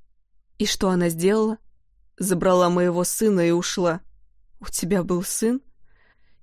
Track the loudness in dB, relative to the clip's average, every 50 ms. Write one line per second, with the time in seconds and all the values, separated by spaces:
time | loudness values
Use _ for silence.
0 | -20 _ _ _ _ _ _ _ _ _ _ -4 -2 -2 0 0 0 0 2 2
1 | 0 0 0 0 0 2 2 2 0 -2 -2 -6 -12 -20 -20 _ _ _ _ _
2 | _ _ _ -6 -4 -2 -2 2 2 4 4 4 4 4 2 2 2 0 0 -2
3 | -2 -4 -2 0 0 2 2 2 2 2 2 0 -2 -4 -4 -2 -2 -2 -2 -4
4 | -8 -16 -20 -20 -20 _ _ -20 _ -20 -20 -14 -12 -8 -6 -6 -4 -2 -2 -2
5 | 0 -2 -4 -4 -4 -6 -4 -2 -2 -2 -2 -4 -6 -12 -20 -20 -20 -20 -20 _
6 | _ _ _ _ -20 _ -20 -20